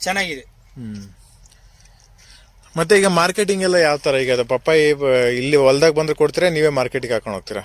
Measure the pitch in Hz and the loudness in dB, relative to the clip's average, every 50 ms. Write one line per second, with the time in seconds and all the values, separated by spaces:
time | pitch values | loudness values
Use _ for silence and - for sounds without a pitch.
0 | - 180 185 196 190 175 151 131 120 - _ _ _ _ - 139 120 110 107 104 | -8 -6 -4 -4 -6 -6 -8 -12 -14 -18 _ _ _ _ -20 -18 -16 -14 -14 -16
1 | 101 101 92 _ _ _ _ _ - - _ _ - - _ _ - - - _ | -16 -18 -20 _ _ _ _ _ -20 -20 _ _ -20 -20 _ _ -20 -20 -20 _
2 | _ _ _ _ _ - - - _ _ _ _ _ _ - 160 165 160 208 196 | _ _ _ _ _ -20 -20 -20 _ _ _ _ _ _ -6 -4 0 2 4 4
3 | 196 196 175 170 170 180 180 - 208 180 202 190 190 185 180 180 165 151 147 143 | 4 4 2 2 2 0 0 -2 -2 -2 -2 -2 0 0 2 2 2 2 0 0
4 | - 156 135 131 131 127 127 123 123 117 131 123 - - 160 160 151 151 147 139 | -2 -2 0 0 0 0 0 -2 0 -2 -4 -2 0 0 2 2 2 2 0 0
5 | 143 135 131 127 123 123 123 123 127 139 151 143 135 131 135 139 151 165 151 151 | 0 0 2 2 2 0 0 -2 -2 0 2 4 4 4 4 4 4 2 2 2
6 | 156 156 151 - 151 147 - - 175 180 165 156 151 151 143 135 127 120 - 135 | -2 -2 0 0 0 0 0 0 0 0 2 2 0 0 0 0 -2 -2 -4 -6
7 | 123 120 123 110 - 113 104 95 - - 110 101 | -4 -4 -4 -4 -4 -6 -8 -10 -10 -10 -10 -10